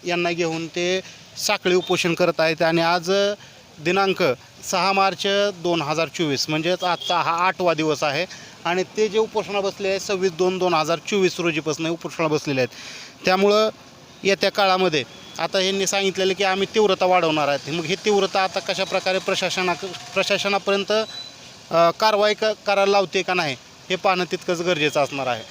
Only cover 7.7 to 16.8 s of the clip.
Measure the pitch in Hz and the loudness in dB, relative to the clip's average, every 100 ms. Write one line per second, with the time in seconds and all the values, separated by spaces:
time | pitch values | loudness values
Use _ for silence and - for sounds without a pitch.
7.7 | 160 156 143 151 139 180 - - - 165 | 2 0 0 0 -2 -4 -10 -20 -8 -2
8.7 | 185 180 - 214 208 220 220 165 202 196 | -2 -2 0 0 2 0 -2 -4 -2 -4
9.7 | 190 190 190 185 196 190 165 185 185 180 | -2 -2 -2 -2 -2 -2 2 0 2 2
10.7 | 165 156 165 - 202 185 - 170 160 156 | 2 2 -2 0 2 2 0 -2 -2 -4
11.7 | 147 165 165 170 - 156 151 151 131 123 | -4 -4 -4 -8 -2 0 0 0 0 -2
12.7 | - - - - - - 185 202 208 220 | -4 -16 -16 -18 -4 0 4 6 4 2
13.7 | - - - - - 185 196 196 - 196 | -2 -20 -20 -20 -4 -2 2 2 2 2
14.7 | 185 185 151 120 - - - 170 196 190 | 4 2 0 -4 -12 -16 -6 -2 0 0
15.7 | 196 185 196 196 180 190 185 196 190 190 | 0 -2 0 -2 0 -2 0 0 0 0
16.7 | 226 | 2